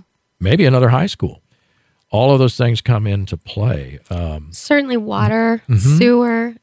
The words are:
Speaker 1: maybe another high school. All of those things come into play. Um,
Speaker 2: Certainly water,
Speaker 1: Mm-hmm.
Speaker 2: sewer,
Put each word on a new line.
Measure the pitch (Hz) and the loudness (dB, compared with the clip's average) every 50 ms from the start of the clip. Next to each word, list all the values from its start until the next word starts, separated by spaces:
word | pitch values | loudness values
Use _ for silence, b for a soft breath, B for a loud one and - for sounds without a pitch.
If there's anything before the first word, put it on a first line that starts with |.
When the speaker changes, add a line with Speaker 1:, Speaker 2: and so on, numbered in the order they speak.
| _ _ _ _ _ _ _ - | _ _ _ _ _ _ _ -4
Speaker 1:
maybe | 90 95 147 190 170 | -2 0 2 2 4
another | 131 131 127 127 113 | 4 4 4 4 4
high | 123 135 180 | 2 2 0
school. | 196 - - - 78 - - _ _ _ _ _ _ _ _ _ _ _ _ _ - | -2 -4 -6 -6 -8 -8 -12 _ _ _ _ _ _ _ _ _ _ _ _ _ -4
All | - 107 123 139 | -2 2 4 4
of | 139 131 | 4 4
those | 131 120 - | 4 2 0
things | - 123 120 113 - | 0 0 0 0 -2
come | - - 117 104 107 | 0 0 0 0 0
into | 101 98 98 95 - 85 | -2 -2 -2 -4 -6 -8
play. | - _ - - 101 104 120 95 71 67 64 71 - _ - | -12 _ -12 -6 -4 -2 -2 -2 -4 -8 -12 -16 -18 _ -8
Um, | 90 87 85 80 76 76 76 78 | -6 -6 -6 -6 -6 -8 -12 -12
Speaker 2:
Certainly | 87 - - - 294 285 277 262 247 | -14 -10 -2 0 0 0 0 -2 -4
water, | 233 214 214 202 196 208 208 220 226 226 226 233 233 - | -4 -4 -4 -4 -2 0 0 0 0 0 0 -2 -2 -2
Speaker 1:
Mm-hmm. | - 120 101 101 139 151 | 0 0 2 2 2 2
Speaker 2:
sewer, | 170 247 240 240 240 240 240 226 226 233 240 226 - | 4 4 4 4 4 2 0 0 -2 -4 -6 -8 -14